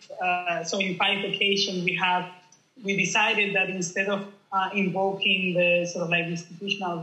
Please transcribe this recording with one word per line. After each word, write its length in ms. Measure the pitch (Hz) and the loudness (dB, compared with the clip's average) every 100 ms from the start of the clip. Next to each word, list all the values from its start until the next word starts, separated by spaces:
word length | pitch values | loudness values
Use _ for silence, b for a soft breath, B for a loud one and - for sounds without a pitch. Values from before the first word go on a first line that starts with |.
| - - | -14 -4
uh, 400 | 185 180 180 165 | 0 0 0 -2
so 160 | 170 202 | -2 0
in 160 | 196 170 | 0 0
five 260 | 196 202 196 | 0 0 -2
occasions, 580 | - 202 202 202 185 | 0 2 2 0 0
we 120 | 175 175 | -2 0
have, 300 | 185 180 170 - - - _ - | 2 2 -2 -10 -20 -20 _ -8
we 120 | 196 185 | -2 0
decided 580 | 170 220 214 208 202 196 | 0 2 2 2 2 0
that 140 | 185 | 0
instead 380 | 190 170 196 196 | -2 -4 -2 -2
of, 180 | 196 - - - | -2 -4 -16 -4
uh, 160 | 190 185 | -2 0
invoking 800 | 202 185 180 196 196 202 190 185 | 0 0 2 0 0 0 2 2
the 320 | 175 180 175 170 | 4 4 4 2
sort 200 | 180 165 | -2 0
of, 40 | |
like, 160 | 170 165 | 0 0
institutional 720 | 170 - - 202 196 185 170 | -4 -8 -10 -6 -4 -2 -4